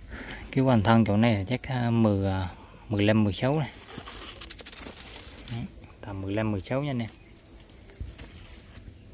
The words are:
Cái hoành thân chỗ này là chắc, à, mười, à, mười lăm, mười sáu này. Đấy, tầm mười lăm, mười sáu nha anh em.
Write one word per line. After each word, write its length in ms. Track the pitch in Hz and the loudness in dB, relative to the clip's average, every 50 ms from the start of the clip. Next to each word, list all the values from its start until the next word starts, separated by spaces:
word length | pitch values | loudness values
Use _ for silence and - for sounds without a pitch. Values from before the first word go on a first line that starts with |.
| - - - - - - - - - - | -10 -10 -10 -10 -10 -10 -10 -10 -8 -2
Cái 140 | - 135 131 | 0 4 6
hoành 180 | 131 127 113 95 | 6 6 6 8
thân 220 | 113 113 113 113 | 8 8 8 8
chỗ 120 | 101 101 | 8 6
này 180 | 104 113 120 113 | 6 6 6 6
là 100 | 101 98 95 | 4 2 0
chắc, 140 | 123 127 - | -2 -2 -2
à, 280 | - 135 127 120 120 | -2 -2 0 2 2
mười, 400 | 117 117 113 107 104 98 98 98 | 4 6 6 6 6 6 4 2
à, 180 | 95 95 92 90 - - - - - - - - | 2 2 0 -2 -6 -8 -14 -16 -18 -16 -6 -2
mười 140 | 107 101 101 | 0 4 4
lăm, 220 | 104 110 110 107 | 6 6 6 4
mười 80 | 104 92 | 4 2
sáu 260 | - - 127 143 160 | 2 0 2 2 2
này. 120 | 143 - - - - - - - - - - - - - - - - - - - - - - - - - - - - - - - - - - - - 95 | 0 -2 -6 -10 -14 -12 -12 -12 -10 -10 -10 -10 -10 -10 -10 -10 -10 -12 -12 -12 -12 -12 -12 -10 -10 -10 -10 -10 -10 -10 -10 -10 -8 -10 -10 -8 -8 -6
Đấy, 140 | 120 117 - 98 - - - - - - | -6 -6 -6 -8 -8 -10 -10 -12 -12 -10
tầm 220 | - - 101 95 98 | -10 -8 -6 -6 -4
mười 100 | 98 98 | -2 0
lăm, 200 | 107 110 110 107 | 0 2 2 0
mười 80 | 98 | -2
sáu 220 | 90 - 127 135 147 | -2 -2 -2 -2 0
nha 80 | 147 | 0
anh 120 | 135 120 117 | -2 -2 -2
em. 80 | 104 - - - - - - - - - - - - - - - - - - - - - - - - - - - - - - - - - - - - - - - - | -4 -6 -10 -12 -12 -12 -12 -12 -12 -12 -12 -14 -14 -14 -14 -14 -14 -10 -10 -8 -8 -8 -10 -10 -12 -12 -12 -12 -12 -12 -12 -12 -12 -12 -12 -12 -12 -12 -12 -12 -10